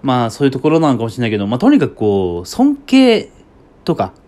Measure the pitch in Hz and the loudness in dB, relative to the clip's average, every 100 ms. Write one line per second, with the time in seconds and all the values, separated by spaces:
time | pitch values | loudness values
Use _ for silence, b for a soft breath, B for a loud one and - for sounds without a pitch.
0 | 135 127 117 - 139 135 151 160 156 123 | -2 -2 -2 0 -2 0 0 2 2 0
1 | 113 120 117 107 101 123 233 285 143 - | -4 -4 -4 -4 -4 0 2 2 2 -2
2 | 107 98 90 87 87 - 277 277 - 262 | 0 0 -2 -6 -10 0 0 0 0 4
3 | 262 220 - - - _ _ _ - 156 | 4 2 -2 -20 -20 _ _ _ -6 -4
4 | 95 - | -4 -8